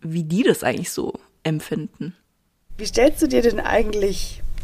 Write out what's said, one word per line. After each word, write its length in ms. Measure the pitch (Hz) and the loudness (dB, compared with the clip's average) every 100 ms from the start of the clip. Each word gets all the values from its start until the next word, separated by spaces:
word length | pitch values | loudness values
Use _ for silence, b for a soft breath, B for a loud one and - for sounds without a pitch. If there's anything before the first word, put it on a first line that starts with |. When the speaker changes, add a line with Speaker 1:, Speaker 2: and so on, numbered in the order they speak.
Speaker 1:
wie 220 | 160 170 | -6 -4
die 200 | 156 185 | -2 2
das 200 | 277 170 | 2 2
eigentlich 280 | 127 117 175 | 0 -2 -4
so 220 | - - - _ _ | -4 -6 -6 _ _
empfinden. 720 | 160 151 - 156 151 - 151 - _ _ _ _ - - | -2 -2 -4 -6 -6 -10 -12 -12 _ _ _ _ -14 -8
Speaker 2:
Wie 80 | 214 | -2
stellst 360 | 220 277 - | 4 4 4
du 60 | 294 | 2
dir 140 | 254 | 4
denn 180 | 233 202 | 4 2
eigentlich 840 | - 208 220 208 196 175 - - - - | 0 2 2 0 0 0 -4 -4 -4 -2